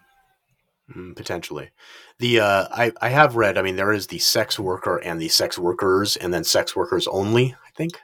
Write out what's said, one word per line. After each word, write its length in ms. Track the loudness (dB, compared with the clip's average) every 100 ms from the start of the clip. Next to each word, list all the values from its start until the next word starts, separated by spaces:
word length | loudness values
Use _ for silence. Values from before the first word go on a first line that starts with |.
| _ _ _ _ _ _ _ _ _ -18
Mm, 200 | -16 -14
potentially. 540 | -10 -10 -8 -12 -14 _ -20 -20 -20 -6
The, 220 | 2 4
uh, 280 | 4 4 0
I, 200 | 0 -2 0
I 80 | 2
have 260 | 4 4 4
read, 200 | 2 2
I 40 |
mean, 140 | 0 0
there 180 | 0
is 140 | 0 -4
the 100 | -2
sex 380 | 0 0 -2 -4
worker 380 | -4 -4 -4 -4
and 240 | -4 -6
the 80 | -2
sex 300 | 0 0 -2
workers 560 | -2 0 2 2 2 -2
and 160 | -4
then 100 | -2
sex 320 | 0 0 0 -4
workers 320 | -2 -2 -2
only, 460 | -2 2 2 2
I 160 | -2 -14 -8
think, 240 | -8 -8